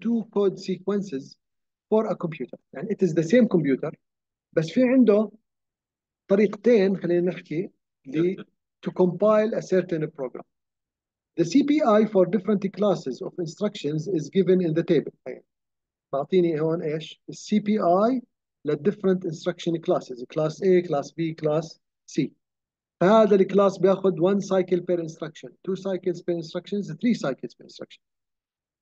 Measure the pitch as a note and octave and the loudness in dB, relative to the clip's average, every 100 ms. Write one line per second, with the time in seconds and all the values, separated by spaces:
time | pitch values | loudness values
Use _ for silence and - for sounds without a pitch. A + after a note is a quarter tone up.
0 | A3+ A#3 - G3+ G3+ F#3+ - F#3 - G3+ | -4 -4 -2 -2 0 -2 -6 -6 -4 -4
1 | F#3 C3+ C#3 _ _ _ _ _ - A3 | -4 -8 -12 _ _ _ _ _ -2 0
2 | G#3+ F3 E3 - - - _ - F#3+ G3+ | 0 -4 -6 -8 -12 -14 _ -12 -8 -2
3 | F3+ D#3 D#3 B3 A3+ F3+ C#3 C3 D#3 - | 0 0 2 4 4 2 2 -2 -4 -12
4 | _ _ _ _ _ - D#3+ - B3+ C4 | _ _ _ _ _ -4 -2 2 4 6
5 | A3 G#3 G#3+ - _ _ _ _ _ _ | 6 4 2 -6 _ _ _ _ _ _
6 | _ _ - G3 G3+ G3+ A#3 A#3 F#3+ F#3+ | _ _ 0 2 2 0 2 4 4 0
7 | E3+ F3 F3 E3 - D3+ G3+ _ _ _ | -2 0 0 -4 -8 -8 -8 _ _ _
8 | C3+ D3 F3 G3 - _ _ _ F#3+ - | -8 -2 -2 -2 -10 _ _ _ -6 0
9 | F#3 E3 G#3 G#3+ G#3+ G#3 D#3+ F#3 F3 E3 | 2 2 2 2 2 -2 -2 -2 0 -4
10 | D3+ - B2+ - - _ _ _ _ _ | -6 -8 -10 -12 -18 _ _ _ _ _
11 | _ _ _ - E3 C#4 C#4+ D4+ C4+ G#3 | _ _ _ -4 0 2 2 2 4 4
12 | A3 G3 F3 G3+ - G#3 F#3+ F#3+ G#3 E3 | 4 2 2 0 0 -2 -2 -2 0 0
13 | C#3 A#2+ - - D#3+ - G#3 - C#3+ D#3 | -4 -10 -10 -10 -10 -6 -8 -6 -6 -6
14 | F3 F3 - F#3+ F3 F#3 E3+ D#3 E3 D#3 | -4 -4 -2 0 2 2 2 -2 0 0
15 | - - - A#2+ _ _ _ _ _ _ | 0 -8 -14 -16 _ _ _ _ _ _
16 | _ C3+ D3 F#3 E3+ D3+ D#3+ E3+ D#3+ D#3 | _ -6 0 2 2 0 -2 -2 -4 -6
17 | D#3 - - D3+ - G#3 G#3 G#3+ F3 F3+ | -8 -18 -18 -18 -4 -2 0 0 2 2
18 | A3 C4 - _ _ _ D3 D3 E3+ G#3 | 2 0 -6 _ _ _ -6 -2 -2 0
19 | F#3+ F#3 F3 D#3 - E3+ - E3 E3+ D3 | 0 0 -2 -8 -6 -6 -4 -4 0 -2
20 | - A#2+ B2+ D#3+ D#3 D#3 F#3+ F3+ F3+ C#3+ | -2 -12 -10 -4 -4 -2 2 2 2 -4
21 | C#3 - D#3+ D#3 D3+ D3+ D#3+ - _ _ | -6 -6 -6 -4 -2 0 -2 -10 _ _
22 | _ - C3+ - _ _ _ _ _ - | _ -4 -4 -6 _ _ _ _ _ 0
23 | F3 A3 G#3+ G3+ F#3+ F#3+ G3 F3+ F#3 F#3+ | 4 6 6 4 4 2 2 4 2 2
24 | F#3+ D#3+ F3+ G3+ - F#3+ F3+ F3+ F3 F3 | 0 2 2 0 0 0 0 -2 -2 -4
25 | D#3+ D#3 D#3 - C#3 - - F#3+ G3 F#3 | -4 -10 -12 -12 -20 -14 -8 -8 -6 -6
26 | F#3 E3+ F3+ E3+ D#3+ F3+ - G3+ D#3+ D#3 | -4 -6 -4 -6 -6 -10 -8 -6 -6 -4
27 | A#3+ G#3+ D3 - - - - - - - | -2 0 -2 -6 -10 -16 -20 -18 -18 -20
28 | _ _ _ _ _ _ _ _ | _ _ _ _ _ _ _ _